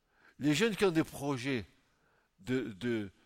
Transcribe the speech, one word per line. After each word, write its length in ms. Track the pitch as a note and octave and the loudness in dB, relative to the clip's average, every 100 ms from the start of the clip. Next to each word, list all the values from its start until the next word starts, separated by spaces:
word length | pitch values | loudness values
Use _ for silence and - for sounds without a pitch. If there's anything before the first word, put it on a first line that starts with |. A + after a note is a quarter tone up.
| _ _ _ - | _ _ _ -2
les 160 | C#3+ | 0
jeunes 220 | D3 A3+ F#3+ | 2 2 4
qui 100 | G3 | 2
ont 60 | |
des 120 | D#3+ | 4
projets 640 | - C3+ C#3+ C3 C3+ B2 F#2+ _ _ _ _ _ _ _ | 0 -4 -4 -4 -2 -4 -6 _ _ _ _ _ _ _
de, 340 | - C3 A2 | -2 -2 -2
de, 380 | F#2 B2 A2+ G2 - | -4 -2 -2 -4 -12